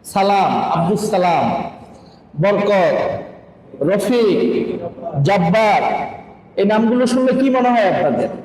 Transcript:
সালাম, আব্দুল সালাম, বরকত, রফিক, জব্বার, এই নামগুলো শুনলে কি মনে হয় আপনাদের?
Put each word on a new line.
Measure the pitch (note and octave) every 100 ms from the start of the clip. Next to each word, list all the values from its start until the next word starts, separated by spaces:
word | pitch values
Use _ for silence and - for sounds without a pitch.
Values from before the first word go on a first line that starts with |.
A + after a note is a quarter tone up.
সালাম, | - G3+ G3 G3+ D#3+ - - E3
আব্দুল | E3+ G#3
সালাম, | G#3+ F#3+ F3+ D#3 B2 - - - - - - - - D3
বরকত, | F#3+ G3+ G3+ G3 E3 C3+ - - - - - - - -
রফিক, | D3 G3+ G3+ B3 G#3+ D#3 - - - - - - - C#3+
জব্বার, | C#3+ G3 E3+ G#3+ G#3+ E3+ C3+ - - - - - - -
এই |
নামগুলো | G3+ G#3+ A3+ B3 B3
শুনলে | B3 B3+
কি | B3+ C4+
মনে | B3+ B3
হয় | A#3+ G3
আপনাদের? | - D3+ A#2+ A#2+ -